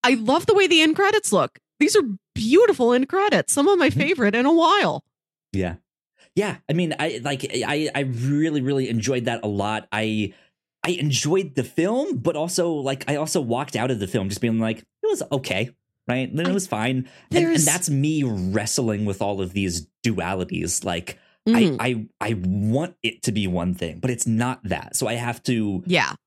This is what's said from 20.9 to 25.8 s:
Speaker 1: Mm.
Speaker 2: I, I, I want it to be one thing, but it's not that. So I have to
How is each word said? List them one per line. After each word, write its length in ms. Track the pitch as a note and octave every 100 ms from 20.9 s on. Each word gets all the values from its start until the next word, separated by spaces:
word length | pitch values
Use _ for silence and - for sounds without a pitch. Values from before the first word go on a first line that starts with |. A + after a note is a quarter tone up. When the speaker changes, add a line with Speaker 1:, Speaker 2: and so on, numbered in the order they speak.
| F2 - - _ _ -
Speaker 1:
Mm. 300 | A#3 G3+ B2
Speaker 2:
I, 80 | B2
I, 180 | A#2 G2+ _ G#2+
I 20 | A2
want 520 | F#2 G2+ G#2+ B2 E3+ -
it 180 | A2+ -
to 100 | -
be 140 | G#2+ F#2+
one 260 | F2 F2+
thing, 280 | F2+ E2+ D2+
but 100 | B2
it's 160 | A#2 A#2
not 340 | A2+ B2 B2+
that. 300 | F#2+ F2 - -
So 100 | A2+
I 80 |
have 260 | A#2 A#2+ A#2
to 400 | - A#2 G#2 F#2